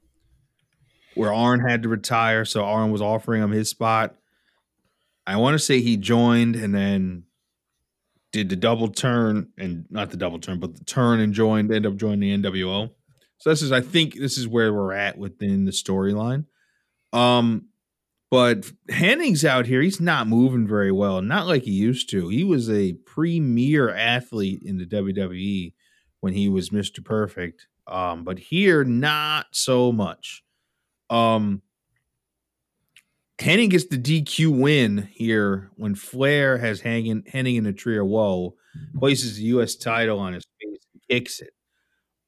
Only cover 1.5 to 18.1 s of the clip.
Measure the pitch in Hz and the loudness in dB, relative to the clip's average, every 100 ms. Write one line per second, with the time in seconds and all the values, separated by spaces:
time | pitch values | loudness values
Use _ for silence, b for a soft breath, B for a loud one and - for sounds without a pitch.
1.5 | 123 123 117 113 113 - 117 113 110 110 | 4 2 0 0 -2 0 0 2 2 0
2.5 | 110 101 107 110 104 104 110 - 113 104 | -2 -2 0 0 0 0 -2 0 0 0
3.5 | 107 110 - 113 110 110 - _ _ _ | 0 -2 -2 0 2 0 -6 _ _ _
4.5 | _ _ _ _ _ _ _ - 101 127 | _ _ _ _ _ _ _ -4 0 2
5.5 | 151 - 131 120 107 92 117 120 117 117 | 2 2 2 2 0 2 4 4 4 2
6.5 | 113 107 101 98 98 92 87 85 _ _ | 0 -2 0 0 0 -2 -6 -16 _ _
7.5 | _ _ _ _ _ _ _ _ 107 98 | _ _ _ _ _ _ _ _ -6 -4
8.5 | 92 113 113 113 - 131 120 113 107 - | -2 0 0 -2 -2 -2 0 2 0 -4
9.5 | - 92 85 82 104 95 87 90 85 - | -10 -8 -8 -8 -8 -8 -6 -8 -8 -8
10.5 | 90 85 - - 131 120 113 107 104 110 | -8 -8 -10 -6 0 2 4 2 2 2
11.5 | 110 104 110 104 98 107 101 101 101 101 | 2 0 0 -2 -2 -2 0 0 0 -2
12.5 | 95 92 98 110 - _ _ _ _ 156 | -4 -4 -4 -6 -12 _ _ _ _ 0
13.5 | 151 147 127 127 170 156 - 139 135 117 | 0 2 0 0 0 0 -2 -6 -4 -2
14.5 | 117 113 104 95 98 101 - 98 - 101 | 2 2 0 -2 -2 -4 -6 -10 -6 -2
15.5 | 98 95 95 - 95 98 104 113 135 151 | 0 0 -2 -2 -2 0 0 -2 -4 -6
16.5 | _ _ _ _ _ _ 120 123 123 117 | _ _ _ _ _ _ 2 4 4 2
17.5 | 113 - _ _ _ _ | 0 -6 _ _ _ _